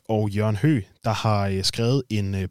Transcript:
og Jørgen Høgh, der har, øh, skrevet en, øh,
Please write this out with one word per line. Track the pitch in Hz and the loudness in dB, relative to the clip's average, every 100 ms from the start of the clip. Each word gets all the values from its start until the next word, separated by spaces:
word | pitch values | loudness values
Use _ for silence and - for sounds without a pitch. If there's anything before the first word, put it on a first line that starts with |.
| - | -4
og | 110 107 | -2 0
Jørgen | 101 110 104 | 0 0 2
Høgh, | 151 135 - _ | 2 2 -2 _
der | - | -4
har, | - 113 104 98 | 0 2 2 0
øh, | 95 | 0
skrevet | - - 117 135 - | -2 0 0 0 0
en, | 107 98 95 | -2 -2 -2
øh, | 90 | -4